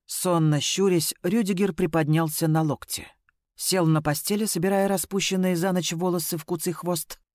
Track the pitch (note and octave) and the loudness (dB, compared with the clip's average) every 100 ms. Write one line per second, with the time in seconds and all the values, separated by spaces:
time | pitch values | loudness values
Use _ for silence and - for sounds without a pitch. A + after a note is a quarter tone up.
0 | - - F#3 E3+ D#3 D3 - - G3 F3+ | -12 -4 0 4 4 2 0 2 2 2
1 | D#3+ - F3 A3 G3 F#3 G3 E3+ F3+ E3 | 0 -2 0 0 0 0 0 0 0 0
2 | D3+ D#3 D#3+ - E3 D#3 D#3+ C#3 - - | 2 2 0 0 0 2 0 -2 -8 -12
3 | - _ _ _ _ - - F#3 E3 D#3 | -12 _ _ _ _ -8 -2 2 2 2
4 | D3+ D3 - G3+ G#3+ F3+ F3+ G3 G3 F#3+ | 2 -2 -2 -2 -2 0 0 2 2 0
5 | - G3 - F#3+ F#3 F3 F#3+ F3+ E3 E3 | -2 -4 -2 0 0 0 0 0 -2 -2
6 | F3+ F3 D#3+ E3 - E3+ F#3 E3 E3+ E3+ | 0 0 -2 -6 -6 -4 -4 -4 -4 -4
7 | - - _ | -6 -16 _